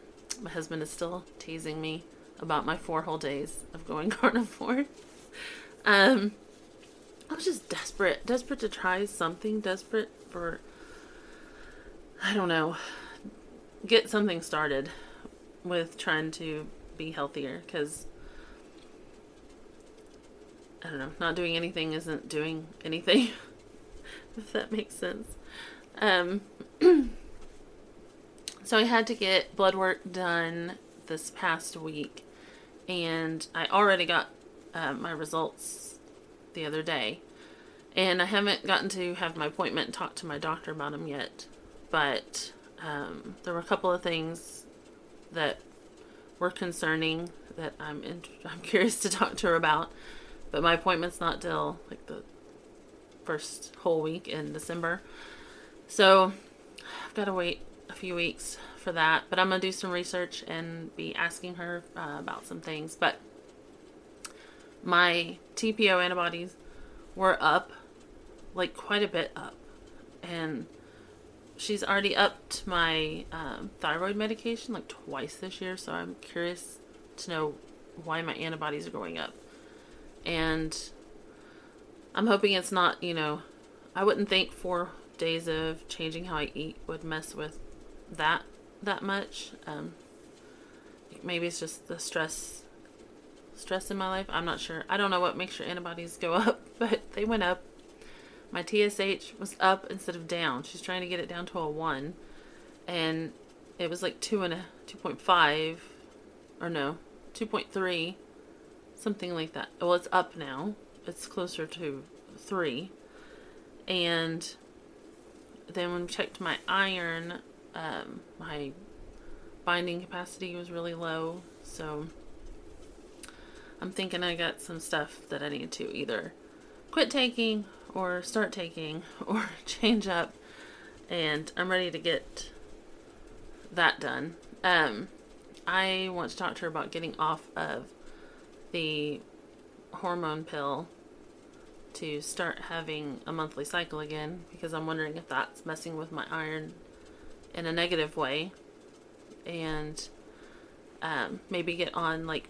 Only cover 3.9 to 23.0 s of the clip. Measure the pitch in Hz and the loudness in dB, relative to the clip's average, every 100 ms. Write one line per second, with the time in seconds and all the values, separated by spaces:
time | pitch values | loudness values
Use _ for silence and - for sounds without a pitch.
3.9 | 156 180 - 262 233 220 - - 254 285 | -2 0 4 4 4 0 -2 0 0 0
4.9 | - - - - - - - - - - | -6 -20 -20 -16 -12 -12 -12 -16 0 8
5.9 | 202 196 254 208 - - - - - - | 10 12 10 6 -2 -16 -20 -20 -20 -20
6.9 | - - - - 311 381 269 - - - | -20 -20 -14 -8 -2 0 0 -2 -6 -4
7.9 | - 185 - - 247 - 277 214 - 185 | 2 4 4 2 0 0 -2 -2 0 2
8.9 | 185 202 - 165 175 214 214 202 190 - | 2 0 0 -2 0 -2 0 0 -2 0
9.9 | 220 - - - 175 170 - - - - | -2 -2 -6 -12 -6 -4 -6 -10 -18 -18
10.9 | - - - - - - - - - - | -18 -18 -18 -18 -18 -18 -18 -16 -16 -16
11.9 | - - - - 208 180 165 156 160 - | -18 -18 -4 0 2 4 4 2 0 -8
12.9 | - - - - - - - - - 196 | -10 -12 -14 -14 -14 -18 -20 -20 -8 6
13.9 | - - 214 208 170 165 156 151 135 139 | 8 8 4 4 2 0 2 2 2 -2
14.9 | - - - - - - - 175 175 165 | -8 -14 -16 -16 -18 -20 -10 -2 0 0
15.9 | - - 156 160 156 165 151 151 - - | -2 2 2 0 -4 -6 -6 -8 -12 -14
16.9 | - 160 156 143 151 139 170 165 175 147 | -10 -6 -4 -4 -4 -6 -6 -6 -4 -2
17.9 | - - - - - - - - - - | -4 -10 -14 -16 -16 -18 -18 -20 -20 -20
18.9 | - - - - - - - - - - | -20 -20 -20 -20 -20 -20 -20 -20 -20 -20
19.9 | - - - - - - - - - 165 | -20 -20 -20 -20 -20 -20 -20 -20 -14 -8
20.9 | 143 135 - 165 170 170 165 170 175 160 | -6 -6 -2 0 2 2 2 0 -2 -2
21.9 | 156 165 151 - 151 156 160 160 - 160 | -2 -2 -4 -2 -2 -2 -4 -8 -10 -4
22.9 | 165 | 0